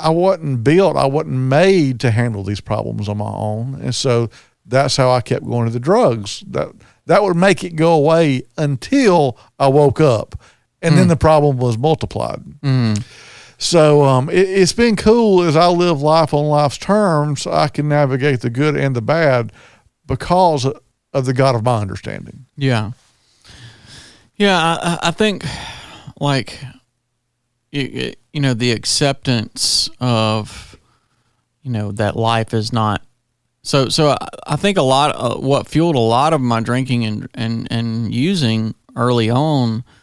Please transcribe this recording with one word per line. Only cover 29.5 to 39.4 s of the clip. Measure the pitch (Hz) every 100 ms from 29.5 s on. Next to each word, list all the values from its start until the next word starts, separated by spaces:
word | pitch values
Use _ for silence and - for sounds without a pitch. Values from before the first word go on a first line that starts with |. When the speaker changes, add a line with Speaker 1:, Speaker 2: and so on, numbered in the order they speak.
| - - - - -
Speaker 2:
of, | 127 113 110 110 107 - - - _ _ _ _ _ _ _ _
you | 135
know, | 110 104
that | 101 104 113
life | 113 117 110 113
is | 107
not, | 117 107 101 - _ _ _ _ _
so, | - 139 120
so | - 151
I, | 123 - - -
I | 147
think | 202 190
a |
lot | 131 135 147 -
of | 123 -
what | 135 139 -
fueled | 151 170 139
a |
lot | 113 117 151
of | 156
my | 123 117
drinking | 113 123 123 120 110
and, | 107 - -
and, | 113 113 -
and | 117 117 113 113
using | 117 160 190 120 110 110 - _ -
early | 120 120 110
on | 127